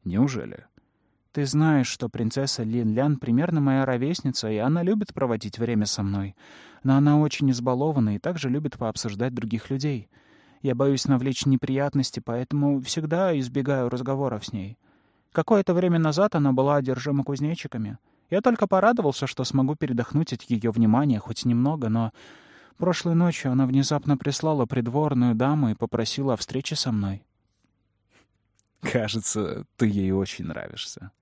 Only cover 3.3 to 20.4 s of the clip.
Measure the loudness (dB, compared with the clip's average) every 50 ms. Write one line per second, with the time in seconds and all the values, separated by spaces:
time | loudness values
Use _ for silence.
3.3 | 2 2 2 2 0 2 2 2 2 2 2 0 0 0 0 -2 -4 -2 -4 -4
4.3 | -4 -4 -4 -2 -2 0 0 0 0 2 2 0 0 0 -2 -6 -4 -4 -2 0
5.3 | 0 -2 -4 -8 -6 -4 -2 0 0 0 0 0 -2 -2 -2 -2 -2 -2 -4 -6
6.3 | -8 _ -20 -20 -20 -20 -20 -20 -20 -4 0 2 4 4 6 6 6 4 4 2
7.3 | 0 0 2 2 2 2 0 -2 0 0 0 0 2 2 2 2 0 -2 -4 -6
8.3 | -6 -4 -4 -2 -2 -2 -4 -6 -6 -4 -6 -6 -4 -4 -6 -6 -4 -4 -4 -4
9.3 | -4 -4 -4 -4 -4 -6 -4 -6 -6 -4 -2 -4 -4 -4 -8 _ _ _ _ _
10.3 | _ _ _ _ _ _ -2 -2 0 2 4 2 2 2 2 2 2 2 2 -2
11.3 | -4 0 2 2 2 2 2 0 -2 -2 -2 0 0 0 -2 0 -4 -8 -6 -6
12.3 | -4 -4 -4 -2 -2 0 2 2 2 0 -2 -4 -2 0 0 0 2 2 2 2
13.3 | 2 0 -2 -2 -2 -2 0 0 0 0 0 0 -2 -2 -2 -2 -2 0 -2 -2
14.3 | -2 -4 -8 -8 -8 -8 -8 -8 -12 _ _ _ _ _ _ _ _ _ _ _
15.3 | _ -2 2 4 2 2 4 2 2 2 4 4 2 2 2 2 2 2 2 2
16.3 | 2 2 2 4 4 2 2 2 2 2 2 0 -4 -4 -2 -2 -2 -2 -2 -2
17.3 | -4 -4 -2 -4 -4 -6 -8 -10 -8 -6 -6 -8 -8 -12 _ _ _ _ _ _
18.3 | -2 2 2 2 2 2 2 2 4 4 4 4 4 4 2 0 0 0 -4 -4
19.3 | -4 -4 -6 0 2 2 2 2 0 -2 -2 -2 0 -2 -2 0 0 -2 0 0
20.3 | -4 -8